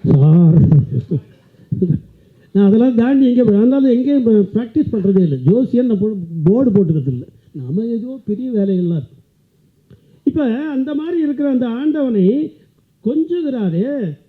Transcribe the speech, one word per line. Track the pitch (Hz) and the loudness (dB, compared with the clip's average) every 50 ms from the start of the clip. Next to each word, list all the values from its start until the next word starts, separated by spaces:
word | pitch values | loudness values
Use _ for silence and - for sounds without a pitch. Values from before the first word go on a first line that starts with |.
| - | 2
"சார்", | - 165 139 135 156 156 175 175 160 160 160 131 131 156 143 - - 139 127 - - 170 131 - _ _ _ _ _ _ _ - _ - - 185 175 - - - - _ _ _ _ _ _ _ _ | 2 4 4 6 4 6 6 6 6 6 4 4 6 4 4 2 0 -4 -6 -4 -4 -6 -6 -6 _ _ _ _ _ _ _ -10 _ -4 -4 -2 -2 -2 -4 -4 -14 _ _ _ _ _ _ _ _
நான் | - 196 202 | 0 2 4
அதெல்லாம் | 196 208 226 240 262 240 | 4 4 4 2 2 2
தாண்டி | 226 226 254 277 269 269 | 0 0 2 2 2 2
எங்கே | 247 247 247 240 | 2 2 2 2
போய், | 214 202 | 4 4
அதனால | 202 220 247 269 277 269 262 233 | 4 2 2 2 2 2 2 2
எங்கேயும் | 247 247 277 285 277 | 2 0 0 0 0
இப்ப | 240 226 220 208 196 196 - | 2 2 2 2 2 0 -2
பிராக்டிஸ் | 214 247 233 - 311 294 - | -6 -6 -2 -2 -2 -2 -2
பண்றதே | - 214 180 196 196 190 | -2 -2 0 2 2 2
இல்லை. | 185 160 139 127 127 | 2 2 -2 0 0
ஜோசியம் | 143 202 247 262 - - 240 254 | 2 2 2 2 0 0 0 0
நான் | 247 220 185 | 0 0 -2
போ-, | 202 220 220 190 170 165 170 165 151 | -2 -4 -4 -6 -10 -10 -8 -2 0
போர்டு | 170 202 247 277 247 | 2 2 2 2 2
போட்டுக்கிறது | 196 202 190 160 160 151 127 | 2 2 2 2 0 -2 -2
இல்லை. | 135 127 123 - - _ _ _ _ | -4 -6 -6 -10 -14 _ _ _ _
நாம | _ 151 127 127 147 202 226 | _ -14 -10 -6 -6 -6 -4
ஏதோ | 233 233 226 233 254 262 262 _ | -4 -6 -6 -8 -10 -14 -12 _
பெரிய | - 208 202 254 254 | -8 -8 -6 -6 -6
வேலைகள்லாம் | 240 208 196 196 190 180 180 170 170 156 | -4 -2 -2 0 0 -2 -2 -2 -2 -4
இருக்கு. | 123 - - _ _ _ _ _ _ _ _ _ _ _ _ _ _ _ - _ _ _ _ _ _ | -6 -10 -18 _ _ _ _ _ _ _ _ _ _ _ _ _ _ _ -20 _ _ _ _ _ _
இப்ப | - - 320 285 240 220 254 302 311 | -2 -2 0 -2 -2 -2 -4 -6 -6
அந்த | 285 262 262 294 302 | -6 -6 -6 -4 -6
மாதிரி | 285 302 339 370 339 | -6 -6 -4 -4 -4
இருக்கிற | 311 285 277 254 285 285 | -2 -4 -4 -4 -2 -2
அந்த | 262 254 254 | -2 -2 -2
ஆண்டவனை | 233 226 240 285 311 294 311 277 254 226 202 180 185 247 294 320 - - _ _ _ _ _ _ _ _ _ _ | -4 -6 -4 -4 -4 -2 -2 -2 -2 0 2 2 2 0 0 -4 -8 -12 _ _ _ _ _ _ _ _ _ _
கொஞ்சுகிறாரே | 214 269 311 320 320 349 359 320 285 254 240 202 180 160 170 214 269 285 277 214 165 143 _ _ | -4 -4 -2 -4 -4 -4 -4 -4 -6 -6 -4 -4 -4 -2 -2 -4 -4 -4 -6 -6 -8 -10 _ _